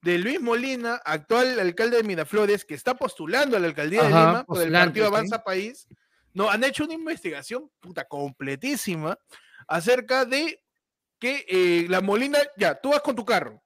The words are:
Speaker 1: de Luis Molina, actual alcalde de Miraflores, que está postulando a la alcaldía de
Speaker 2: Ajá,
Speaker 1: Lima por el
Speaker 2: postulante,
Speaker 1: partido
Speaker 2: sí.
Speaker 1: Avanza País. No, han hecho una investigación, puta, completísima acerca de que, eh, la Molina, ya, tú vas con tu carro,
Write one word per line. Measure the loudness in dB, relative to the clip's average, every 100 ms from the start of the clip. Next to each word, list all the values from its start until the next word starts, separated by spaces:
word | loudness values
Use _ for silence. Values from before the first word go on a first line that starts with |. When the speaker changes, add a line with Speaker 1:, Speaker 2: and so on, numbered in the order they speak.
Speaker 1:
de | 0 0
Luis | 0 -2
Molina, | 0 -2 -2 -6 -6 -6
actual | -4 -6 0 2 2 2
alcalde | -2 0 0 2
de |
Miraflores, | 0 -2 -2 0 2 0
que | -2
está | -8 -4
postulando | -2 -4 -6 -4 0 2
a | 2
la | 0
alcaldía | -2 -2 2
de | 6
Speaker 2:
Ajá, | 6
Speaker 1:
Lima | 6 4 -2
por | -2
el |
Speaker 2:
postulante, | 2 4 4
Speaker 1:
partido | 4 2
Speaker 2:
sí. |
Speaker 1:
Avanza | 2 -2 -6
País. | -4 -6 -6 -12 -20 -20 _ _ _
No, | -4 0
han | 2
hecho | 0 0
una | -4
investigación, | -4 -8 -8 -8 -10 -10 -10 -12 _
puta, | -14 -12 -10
completísima | -8 -8 -8 -8 -6 -4 -4 -4 -4 -4 -8 _ -20 _ -20 -4
acerca | -4 2 0 2 0
de | 2 0 -2 -6 _ _ _ _ _ _
que, | -6 -6 -2
eh, | 2 4 4 2
la | 0
Molina, | 2 0 2 2 0 0
ya, | 0 0
tú | 0
vas | 0
con | 2
tu | -4 0
carro, | 0 0 -12